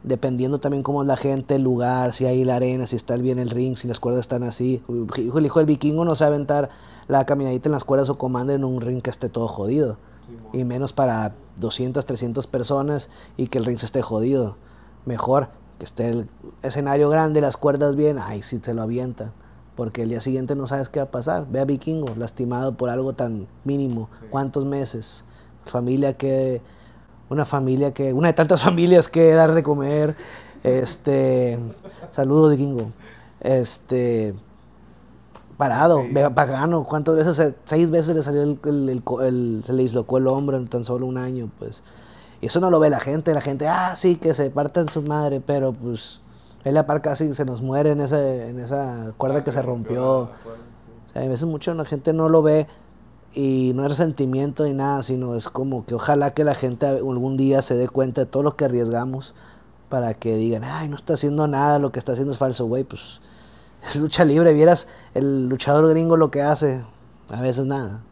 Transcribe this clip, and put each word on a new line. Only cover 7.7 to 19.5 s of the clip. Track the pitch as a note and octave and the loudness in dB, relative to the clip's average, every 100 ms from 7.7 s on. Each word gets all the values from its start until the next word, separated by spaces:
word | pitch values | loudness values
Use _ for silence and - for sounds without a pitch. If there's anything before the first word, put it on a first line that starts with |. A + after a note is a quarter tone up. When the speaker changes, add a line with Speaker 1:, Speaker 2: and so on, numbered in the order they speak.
Speaker 1:
las | D3 - | -2 0
cuerdas | C#3 C3+ | 0 2
o | C#3 | -2
comanda | B2+ B2+ C3 | -2 -2 -2
en | C#3 C3+ | -2 -2
un | B2+ | -4
ring | A2+ B2+ | -4 -4
que | B2 | -6
esté | - B2 | -6 -6
todo | A#2+ A2+ | -4 -6
jodido. | - G2+ C#3+ C3 G#2 - - - | -4 -2 0 0 -4 -16 -20 -20
Speaker 2:
Sí, | |
mo. | A#2 - | -20 -10
Speaker 1:
Y | B2+ B2 | -6 -4
menos | B2 C3+ | -4 -4
para | - B2+ A2+ G#2+ - - - | 0 0 0 -4 -8 -20 -8
doscientas, | A2+ - B2+ C#3 C3 | -6 -4 -4 -4 -4
trescientas | A#2+ A#2+ A#2 A#2 | -6 -4 -6 -6
personas | C3 A#2+ C#3 C#3+ D3 - - - - | -6 -2 -2 -2 -4 -6 -18 -16 -8
y | B2+ | -4
que | B2+ | -2
el | A2+ | -4
ring | A#2+ | -4
se | A2+ | -2
esté | C3+ | -4
jodido. | - A2 A#2 C3+ A2 G2+ - - - - - | -2 -2 0 0 -2 -6 -20 -20 -20 -14 -10
Mejor | A#2 A#2+ C#3 B2+ - - - | -6 2 2 0 -12 -20 -18
que | - | -14
esté | - A#2 | -4 -2
el | A#2 A2 - - - | -2 -6 -14 -20 -10
escenario | C3+ C#3+ C#3 C#3+ D3 | -6 -4 0 2 4
grande, | D#3 D#3 D3+ | 4 2 2
las | C#3+ - | 0 0
cuerdas | C#3+ C#3 D3 C#3 | 0 2 0 2
bien, | D3+ C#3 | 2 0
ay, | G#2 G#2 | -6 -8
sí | - A#2+ | -8 -8
se | B2 | -6
lo | A#2 | -6
avientan. | A2+ A#2+ B2+ A#2 G#2+ - - | -4 -4 -6 -8 -12 -14 -20